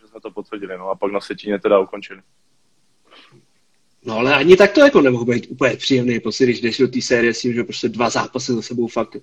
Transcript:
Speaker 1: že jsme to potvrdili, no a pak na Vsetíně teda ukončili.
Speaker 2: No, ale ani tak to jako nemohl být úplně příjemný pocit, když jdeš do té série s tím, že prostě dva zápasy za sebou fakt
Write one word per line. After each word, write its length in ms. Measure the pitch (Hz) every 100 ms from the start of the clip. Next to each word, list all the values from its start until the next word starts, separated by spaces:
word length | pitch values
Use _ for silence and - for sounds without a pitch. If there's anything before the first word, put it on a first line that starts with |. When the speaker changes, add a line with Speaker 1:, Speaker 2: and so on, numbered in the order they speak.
Speaker 1:
že 60 | 107
jsme 120 | 110
to 100 | 104
potvrdili, 460 | 101 101 107 95 92
no 120 | 95
a 60 | 95
pak 160 | 101
na 80 | 101
Vsetíně 400 | - 98 104 101
teda 200 | 104 101
ukončili. 420 | 95 101 - 95 _ _ _ _ _ _ _ _ _ - _ _ _ _ _ _ _ _ -
Speaker 2:
No, 120 | 220
ale 180 | 127 202
ani 220 | 320 370
tak 140 | 202
to 60 | -
jako 200 | 285 214
nemohl 240 | 139 120 117
být 220 | 120 -
úplně 260 | - 131 107
příjemný 440 | - 131 123 113
pocit, 240 | 110 -
když 180 | 127 113
jdeš 160 | 117 107
do 100 | 127
té 140 | 127
série 320 | - 123 117
s 60 | 110
tím, 120 | 127
že 100 | 117
prostě 260 | 113 - 117
dva 200 | 107 117
zápasy 440 | 127 110 127 123
za 80 | 117
sebou 260 | - 120 113
fakt 280 | - - -